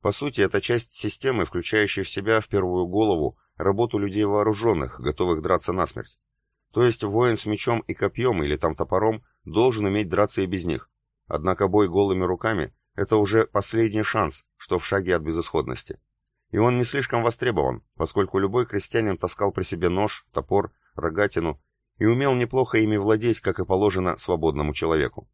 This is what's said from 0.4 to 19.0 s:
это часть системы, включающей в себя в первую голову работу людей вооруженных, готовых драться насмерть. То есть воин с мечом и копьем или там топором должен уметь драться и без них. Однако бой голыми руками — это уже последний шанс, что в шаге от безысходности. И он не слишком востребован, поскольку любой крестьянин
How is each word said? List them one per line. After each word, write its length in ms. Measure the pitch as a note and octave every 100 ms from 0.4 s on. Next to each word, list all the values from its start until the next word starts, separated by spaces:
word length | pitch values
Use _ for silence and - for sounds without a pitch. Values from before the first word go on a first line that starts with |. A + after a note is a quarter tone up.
это 200 | - G2+
часть 300 | - A#2+ -
системы, 540 | - G#2+ - C3+ A#2+ E2
включающей 580 | - - A2 G#2 -
в 60 | F#2
себя 300 | - G2 A2
в 80 | -
первую 400 | G2+ F#2 F2+ F2
голову 500 | G2 A2 F2 C#2 - _ -
работу 400 | F2+ G2 A#2 G#2+
людей 280 | G2+ G2 G#2
вооруженных, 760 | G#2 G#2 G#2 A2+ F2 C2 -
готовых 420 | C2 - F2+ D#2+
драться 320 | D#2+ F2+ -
насмерть. 460 | F#2 D#2+ A#1 - - _ _ _ _ _
То 120 | -
есть 200 | B2 A#2
воин 320 | G#2 G#2+ B2 G#2+
с 100 | G#2+
мечом 340 | G#2 - A#2
и 120 | -
копьем 500 | - G2 - B2 F#2+
или 120 | D2 D2
там 200 | E2+ D#2
топором 480 | E2 F#2+ G#2+ A2+ _ _
должен 420 | - F2 B2+ A2 G2+
уметь 240 | G2+ G2
драться 320 | F2 G#2 -
и 40 | F#2+
без 200 | F#2+ E2+
них. 240 | C2+ - _ _ _ _
Однако 400 | D2+ E2+ F#2 G2
бой 200 | G#2 G2
голыми 340 | F2+ G2+ F#2
руками — 500 | F2+ F2+ A2 G#2 C2+ _ _ -
это 220 | G2 A2
уже 280 | G2+ A2 G#2+
последний 580 | G#2 - A2 A2+ G#2+
шанс, 420 | G#2+ A2 E2 - _ _
что 200 | - F2+
в 80 | -
шаге 300 | G2+ F2+ F2
от 60 |
безысходности. 800 | D#2 E2 E2 D#2 B1+ B1+ - - _ _ _ _ _
И 60 | A2
он 200 | A#2 B2
не 60 |
слишком 400 | A#2+ C#3 B2 A#2+
востребован, 600 | A#2 A#2 B2 G2 C2+ B1 _ -
поскольку 440 | E2 - F#2+ G2
любой 260 | G2 A#2+ B2
крестьянин 520 | G2+ - A#2